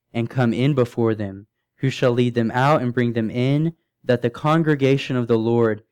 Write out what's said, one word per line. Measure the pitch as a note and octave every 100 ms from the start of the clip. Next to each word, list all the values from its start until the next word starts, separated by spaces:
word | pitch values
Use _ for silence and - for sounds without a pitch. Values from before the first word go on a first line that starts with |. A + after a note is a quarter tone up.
| _
and | A#2 A#2
come | C3 A#2+
in | A2+ C3+
before | C3+ A#2+ - A2+
them, | G#2+ G2+ F#2+ G#2 _ _ _
who | C3+
shall | - C3
lead | A#2+ B2
them | A#2 A2+
out | B2 C#3 D#3
and | B2
bring | A#2+ A#2+
them | A#2 A2
in, | A#2+ C3 C#3+ E3 - _ _
that | - A#2+
the | B2
congregation | - D3+ D#3+ D#3 C#3+ C3 C#3 - B2+
of | A#2
the | A2+
Lord | A2+ A#2 A2+ G#2+ -